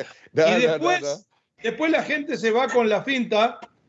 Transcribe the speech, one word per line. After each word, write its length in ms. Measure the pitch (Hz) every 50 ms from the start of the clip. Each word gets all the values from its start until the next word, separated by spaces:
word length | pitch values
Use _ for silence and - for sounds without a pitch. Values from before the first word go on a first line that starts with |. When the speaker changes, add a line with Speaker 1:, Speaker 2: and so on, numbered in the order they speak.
| 127 - - - - - -
Speaker 1:
No, 100 | 147 160
Speaker 2:
Y 40 | 165
Speaker 1:
no, 80 | 180 -
no, 0 | 247 233 165
Speaker 2:
después, 280 | 151 156 170 - - 139
Speaker 1:
no. 60 | 143 143 - - _ _ _ _ _ _ _ -
Speaker 2:
después 280 | 233 226 - 311 320
la 120 | 311 269 -
gente 340 | - 294 302 285 311 254
se 140 | - 208 226
va 180 | 214 240 269 233
con 200 | 254 247 233 214
la 140 | 208 190 202
finta, 540 | 262 277 254 233 233 220 208 220 - - - - - _ _ _